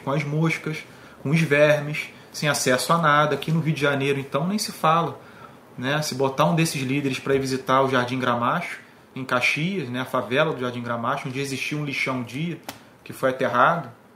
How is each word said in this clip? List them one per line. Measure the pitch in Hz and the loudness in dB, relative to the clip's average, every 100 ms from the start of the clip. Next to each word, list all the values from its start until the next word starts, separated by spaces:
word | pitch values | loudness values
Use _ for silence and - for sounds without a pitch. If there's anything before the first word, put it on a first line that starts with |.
| - | -4
com | |
as | 151 | -2
moscas, | 143 151 165 - 156 156 - - - - | -2 0 0 0 -6 -10 -12 -20 -20 -10
com | 135 | 0
os | 165 | 0
vermes, | 156 143 151 147 147 151 - - - | 4 6 6 6 0 -6 -8 -14 -16
sem | - 147 | -4 0
acesso | 139 131 127 - | 2 2 2 4
a | 170 | 4
nada. | 156 147 151 139 | 6 6 4 0
Aqui | 165 | 0
no | 165 | 0
Rio | 147 143 | 0 0
de | |
Janeiro, | 143 135 139 135 | 0 2 0 0
então, | 131 139 175 | -2 -4 -2
nem | 208 | -2
se | - | -4
fala, | - 156 165 156 110 - - - - - - | -2 2 2 0 -4 -16 -20 -20 -20 -18 -8
né? | 127 151 | -2 -2
Se | 151 131 | -2 0
botar | 135 135 160 | 0 2 2
um | 165 | 4
desses | 160 139 | 2 0
líderes | 131 143 135 127 | -2 0 0 -2
pra | - 139 | 0 0
ir | |
visitar | 135 131 131 131 | 0 -2 2 2
o | 131 | 4
Jardim | 127 120 131 | 2 0 -2
Gramacho, | 123 120 120 165 - - - - - | 0 0 0 -2 -4 -10 -16 -20 -16
em | 135 131 | -10 -2
Caxias, | 123 - 147 165 196 123 | 0 2 0 -2 -2 -4
né, | 123 | -6
a | 127 | -4
favela | 127 107 131 160 | -4 0 2 2
do | 135 | 0
Jardim | 131 120 | -4 -6
Gramacho, | 120 117 117 139 135 | -6 -4 -2 -4 -6
onde | 127 | -6
existia | 139 131 - 151 | -6 -6 -4 -4
um | |
lixão | 147 135 143 127 | -4 -4 -4 -4
um | |
dia, | 117 127 170 147 - - - - | -6 -6 -6 -6 -12 -18 -20 -20
que | - | -18
foi | - 135 | -4 -2
aterrado, | 127 123 120 143 170 127 - - | 0 0 4 4 2 -4 -16 -20